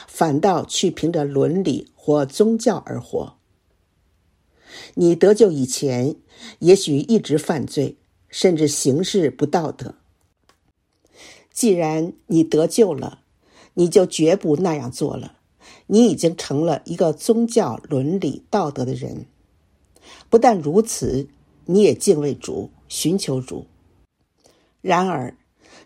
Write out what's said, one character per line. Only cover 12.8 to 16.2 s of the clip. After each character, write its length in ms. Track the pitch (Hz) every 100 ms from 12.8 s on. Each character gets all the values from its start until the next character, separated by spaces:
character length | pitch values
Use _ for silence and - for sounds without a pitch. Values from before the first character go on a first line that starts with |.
| 202
了， 280 | 135 - - _ _ _ _ _
你 140 | - 175
就 180 | 185 180
绝 300 | - 156 202
不 180 | 165
那 220 | 147 185 151
样 140 | 123
做 260 | - 151 -
了。 220 | - _ _ _ - - -
你 180 | 202 240
已 80 |
经 220 | 135